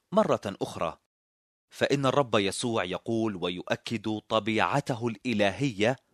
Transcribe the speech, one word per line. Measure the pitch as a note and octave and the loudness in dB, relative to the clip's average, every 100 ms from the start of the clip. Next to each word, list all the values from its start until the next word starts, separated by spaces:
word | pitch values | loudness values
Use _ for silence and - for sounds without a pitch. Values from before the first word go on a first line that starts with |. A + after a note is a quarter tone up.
| - | -2
مرة | G3+ G3+ A#2+ G2+ | 0 2 2 -2
أخرى، | F#2+ C3+ - E2+ - _ _ _ _ _ _ _ | -4 -6 -4 -6 -6 _ _ _ _ _ _ _
فإن | - A#2+ C#3+ C3+ | -2 0 2 2
الرب | C3 B2+ G#2+ | 2 4 2
يسوع | G2 - B2 A#2 | 2 -2 -2 -2
يقول | F2+ F2+ - A2+ A2 F#2 | -2 -4 -2 0 0 0
ويؤكد | F2+ F2+ - A#2 - A2+ A2 G#2+ - | -4 -4 -4 -4 -4 -4 -4 -6 0
طبيعته | A2 G#2 G#2+ F2+ C3+ - A#2+ A#2+ | 0 2 2 2 0 -2 -4 -4
الإلهية | G#2+ - G#2+ G2+ F#2+ C#3+ G2 G#2+ C3+ _ | -4 -2 2 2 2 -2 2 0 0 _